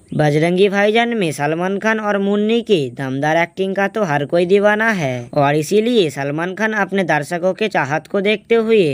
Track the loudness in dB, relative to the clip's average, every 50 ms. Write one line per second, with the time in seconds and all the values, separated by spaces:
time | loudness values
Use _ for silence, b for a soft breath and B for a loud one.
0 | -14 -6 -2 0 2 2 2 2 2 2 2 4 2 2 2 2 2 2 2 2
1 | 0 0 0 -2 -2 -2 -2 -2 -2 -2 -2 -2 -2 -2 -2 -2 -2 -2 -2 -2
2 | -2 -2 -2 0 0 0 0 0 0 0 0 0 0 2 0 0 0 -2 -6 -6
3 | -6 -6 -4 -2 0 0 2 0 0 -2 -4 -6 -4 -4 -2 -2 -2 -2 -2 -2
4 | -2 0 0 -2 -2 0 0 0 2 4 2 4 4 4 2 2 0 0 0 0
5 | -2 -4 -4 -6 -8 -4 -2 0 2 2 2 0 0 0 0 0 2 2 2 2
6 | 2 0 0 -4 -6 -4 -4 -4 -6 -6 -4 -4 -4 -2 0 -2 -2 -2 0 -2
7 | 0 0 0 0 -2 -2 -6 -2 -2 -2 -2 -2 -4 -2 -2 -2 -2 0 -2 -4
8 | -4 -4 -4 -2 0 0 -2 -2 -2 0 0 0 2 2 4 4 4 2